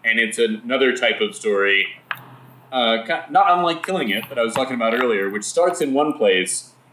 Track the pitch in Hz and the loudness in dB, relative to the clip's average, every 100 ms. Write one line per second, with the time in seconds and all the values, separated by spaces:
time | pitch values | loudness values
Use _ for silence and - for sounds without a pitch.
0 | 113 117 107 117 113 107 120 131 131 123 | -2 0 -2 0 0 -2 -4 2 2 2
1 | 117 107 104 - 107 98 98 98 92 - | -2 0 -4 -2 -2 0 2 2 0 -8
2 | - - - - - - - 127 113 113 | -12 -14 -12 -20 -20 -20 -6 -2 0 0
3 | - 165 - 175 196 175 170 165 - 185 | -2 -6 0 2 4 4 2 -2 -4 -2
4 | 113 101 - 123 113 131 131 120 113 120 | 0 -2 -4 -2 -2 -2 -4 0 0 0
5 | 123 101 98 104 - 170 175 170 139 139 | 0 0 -2 -4 -4 2 2 0 0 2
6 | 151 147 104 92 92 - - _ _ | 0 2 2 2 0 -6 -10 _ _